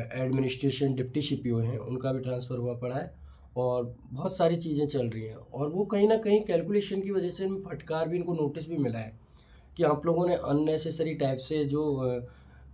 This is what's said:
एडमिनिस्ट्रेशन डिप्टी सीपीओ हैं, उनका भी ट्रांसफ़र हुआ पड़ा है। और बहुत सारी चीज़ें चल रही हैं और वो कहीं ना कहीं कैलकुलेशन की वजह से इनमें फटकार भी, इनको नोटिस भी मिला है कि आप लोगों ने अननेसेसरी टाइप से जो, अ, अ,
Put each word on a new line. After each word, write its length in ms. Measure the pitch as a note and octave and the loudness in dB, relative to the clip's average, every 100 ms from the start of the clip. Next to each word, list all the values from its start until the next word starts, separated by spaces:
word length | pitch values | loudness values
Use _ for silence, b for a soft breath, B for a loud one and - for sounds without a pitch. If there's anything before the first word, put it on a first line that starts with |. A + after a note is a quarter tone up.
| A#2 | -6
एडमिनिस्ट्रेशन 800 | B2+ C3 C3+ C3 C3 C#3 B2+ C#3 | -4 -2 0 0 0 0 2 0
डिप्टी 280 | B2+ B2 D3+ | 0 -2 -4
सीपीओ 380 | D3 B2+ A#2+ A#2 | -2 -2 0 0
हैं, 180 | A#2 A2+ | 0 -2
उनका 360 | - B2+ C3 | -4 -4 -2
भी 60 | C3 | -2
ट्रांसफ़र 380 | B2 B2 B2 B2 | -2 -4 -4 -4
हुआ 200 | A#2+ A#2+ | -4 -4
पड़ा 180 | B2+ C3 | -4 -4
है। 320 | E3+ b b b b - | -6 b b b b -2
और 380 | B2+ B2 A#2+ A#2+ - | 0 2 -2 -6 -12
बहुत 260 | B2+ F#3 - | -6 -4 2
सारी 180 | E3+ E3+ | 4 4
चीज़ें 320 | E3 D3 D3 | 0 0 0
चल 220 | C#3 A#2+ | 0 0
रही 140 | A2 | -2
हैं 120 | A2 A2 | -8 -10
और 340 | - C3+ D3+ | -12 -4 -2
वो 160 | F3 G3+ | 0 0
कहीं 220 | G#3 G#3 | 4 6
ना 100 | A3+ | 6
कहीं 260 | A3 G#3 | 6 4
कैलकुलेशन 580 | G#3+ E3+ E3 G3+ G3+ G3 | 6 2 2 0 2 -2
की 100 | F#3+ | -2
वजह 180 | G3 F3 | 0 0
से 160 | F3 F#3+ | -2 -2
इनमें 160 | F#3+ | -2
फटकार 480 | D#3 D3 - D#3+ D#3+ | -6 -10 -4 -2 0
भी, 80 | F3 | 0
इनको 160 | E3+ | 0
नोटिस 360 | D#3+ D3 D#3+ D3+ | 0 0 -2 -4
भी 80 | E3 | -2
मिला 220 | C3 A2+ | 0 -2
है 200 | A2 - - b b b b - | -8 -12 -20 b b b b 2
कि 60 | |
आप 220 | D#3+ D3 E3 | 2 4 4
लोगों 220 | E3+ F3+ | 4 4
ने 80 | - | 2
अननेसेसरी 800 | - C#3+ D#3 D#3 D#3+ D3+ D#3+ D3+ | 2 2 4 0 -2 -2 -2 0
टाइप 220 | C#3 C3+ | 0 0
से 280 | - D#3 C#3+ | -2 -2 0
जो, 300 | D3 D3+ C3+ | 0 0 0
अ, 200 | B2+ B2 | 0 -2
अ, 100 | B2 B B B B | -6 B B B B